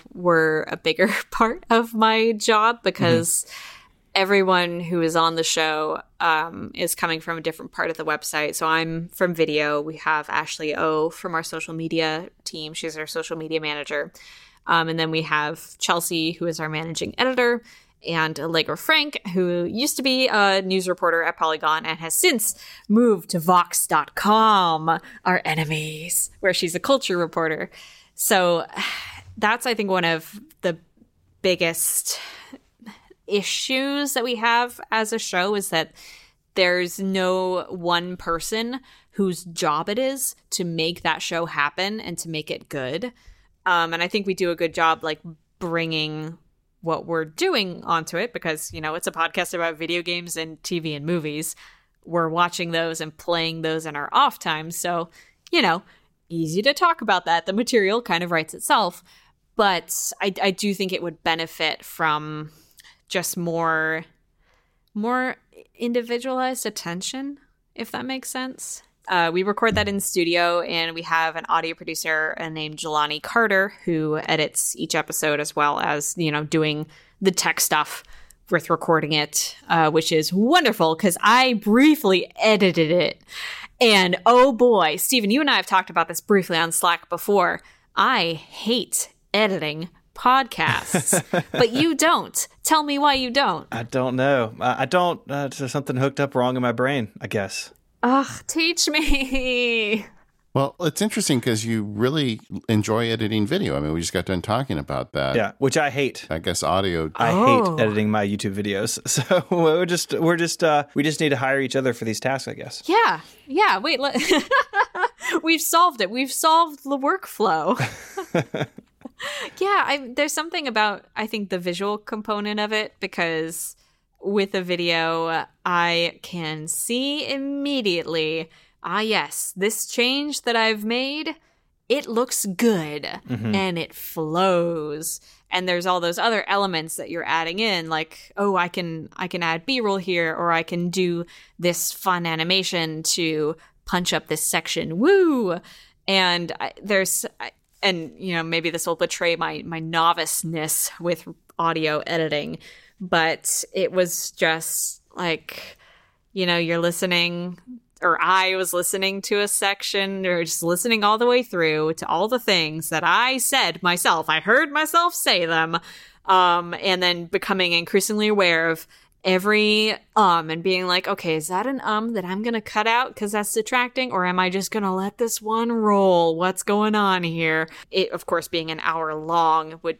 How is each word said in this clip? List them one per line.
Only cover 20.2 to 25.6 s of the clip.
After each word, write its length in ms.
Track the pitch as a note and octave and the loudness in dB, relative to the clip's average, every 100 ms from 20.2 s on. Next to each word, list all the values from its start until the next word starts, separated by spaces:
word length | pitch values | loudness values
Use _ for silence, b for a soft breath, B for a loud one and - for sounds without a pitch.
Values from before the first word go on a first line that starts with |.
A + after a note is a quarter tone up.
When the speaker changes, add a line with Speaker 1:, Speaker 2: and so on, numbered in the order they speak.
| C4 | 2
Speaker 1:
a 340 | G#3+ G3+ F#3+ | 4 4 4
news 260 | F#3+ F#3+ F3+ | 2 0 0
reporter 360 | F3 F3 E3 | 0 2 2
at 120 | E3 - | 0 0
Polygon 480 | D#3+ D#3+ D#3+ D#3 | 0 0 0 0
and 140 | D#3 D#3+ | -2 -6
has 160 | E3 | -4
since 420 | - F4+ B3+ - - B B B | 0 2 2 -2 -6 B B B
moved 440 | G#3+ A#3+ G3 - | 4 6 4 0
to 80 | F3+ | -2
Vox 480 | D#3+ F3+ F3 - - | 4 4 4 -2 0
dot 260 | D#3+ D3 | 0 0
com, 840 | - G3+ A3 A3 G#3 F3 D#3+ D#3+ E3 B B - | -2 2 4 6 4 4 0 0 -2 B B 0
our 160 | F#3 | 0
enemies, 840 | - D#3 | 0 -2